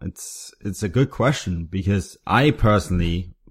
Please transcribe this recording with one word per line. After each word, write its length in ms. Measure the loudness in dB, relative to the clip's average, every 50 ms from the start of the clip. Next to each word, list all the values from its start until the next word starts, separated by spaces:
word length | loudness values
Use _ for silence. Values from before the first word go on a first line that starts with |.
it's, 520 | -12 -12 -12 -12 -14 -16 -16 -16 -18 -20 -18 _
it's 220 | -10 -10 -6 -6 -6
a 60 | -2
good 200 | 0 0 0 0
question, 560 | 0 0 0 0 0 0 -4 -4 -4 -4 -6
because 500 | -4 -6 -2 0 2 2 0 0 -4 -12 -14 _
I 240 | 0 2 4 4 4
personally, 840 | 4 4 4 4 4 4 2 0 0 0 0 0 0 -2 -4 -8 -14 _ _ -20